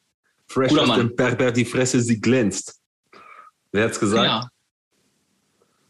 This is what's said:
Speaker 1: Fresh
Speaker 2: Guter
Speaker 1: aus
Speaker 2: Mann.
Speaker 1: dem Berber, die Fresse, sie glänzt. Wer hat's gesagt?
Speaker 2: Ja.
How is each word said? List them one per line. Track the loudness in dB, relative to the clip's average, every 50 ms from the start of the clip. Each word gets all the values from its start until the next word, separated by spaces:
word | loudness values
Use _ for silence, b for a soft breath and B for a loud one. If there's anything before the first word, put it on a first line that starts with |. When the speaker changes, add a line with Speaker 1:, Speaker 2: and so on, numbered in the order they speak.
| _ _ _ _ _ _ _ _ _ _
Speaker 1:
Fresh | -4 -2 0 2
Speaker 2:
Guter | 2 2 2
Speaker 1:
aus | 2
Speaker 2:
Mann. | 2 2
Speaker 1:
dem | 0 -2 0
Berber, | 0 0 0 0 0 0 0
die | 2 0 -2
Fresse, | 0 0 -2 -2 2 0 0
sie | 2 2 0 0
glänzt. | 2 2 2 2 2 0 -2 -4 -10 -14 -20 _ _ _ _ _ _ _ B B B B B B B B B _ _ _
Wer | -2 0 0
hat's | 0 0 -2
gesagt? | -2 0 2 2 0 0
Speaker 2:
Ja. | -2 -4 -6 -10 _ _ _ _ _ _ _ _ _ _ _ _ _ _ _ _ _ _ _ _ _ _ _ _ _ _ _